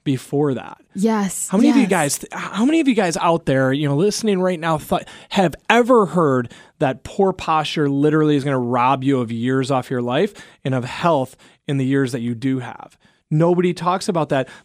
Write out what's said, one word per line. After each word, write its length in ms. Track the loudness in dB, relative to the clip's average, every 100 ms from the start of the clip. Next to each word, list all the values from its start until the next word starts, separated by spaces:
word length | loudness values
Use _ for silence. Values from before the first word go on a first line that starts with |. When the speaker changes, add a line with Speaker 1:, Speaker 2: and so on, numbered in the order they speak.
Speaker 1:
before 500 | -4 -4 -2 -2 0 -2
that. 260 | -8 -18 _ -2
Speaker 2:
Yes, 540 | 0 0 -2 -6 -2
Speaker 1:
How 80 | 2
many 120 | 4
of 60 | 4
you 80 |
Speaker 2:
yes. 60 | 4
Speaker 1:
guys, 280 | 2 0 -4
th-, 140 | -10
how 320 | -12 -8 -2 2
many 140 | 2
of 60 | 2
you 80 | 2
guys 200 | 0 0
out 280 | 0 0 0
there, 260 | 2 2
you 160 | 0 0
know, 80 | 0
listening 460 | 0 0 -2 0
right 180 | 0 -2
now 180 | -2 -4
th-, 260 | -2 -6 -6 -20 -6
have 260 | 0 0 -2 2
ever 380 | 2 6 4 4
heard 440 | 2 2 2 -2 -10 -14 -4
that 240 | -4 -4
poor 280 | -8 -2 0
posture 580 | 0 0 0 0 -2 0
literally 460 | 2 2 4 4 2
is 80 |
gonna 160 | 0 -2
rob 460 | 0 2 2 2 2
you 160 | 0
of 100 | 0
years 400 | -2 0 0 0
off 180 | -2 -2
your 120 | -4
life 320 | -2 0 -2 -4 -20 _ -4
and 80 |
of 100 | -4 -4
health 500 | -2 0 0 -2 -10 -20 _ -6
in 100 | -2
the 80 | 0
years 280 | 0 0
that 80 | -4
you 120 | -6
do 260 | -4 -4 -4
have? 380 | -8 -16 -20 _ _ _ -4
Nobody 440 | 2 2 2 0
talks 360 | 0 -2 -2 -2
about 200 | -2 0
that, 180 | -2 -2 -10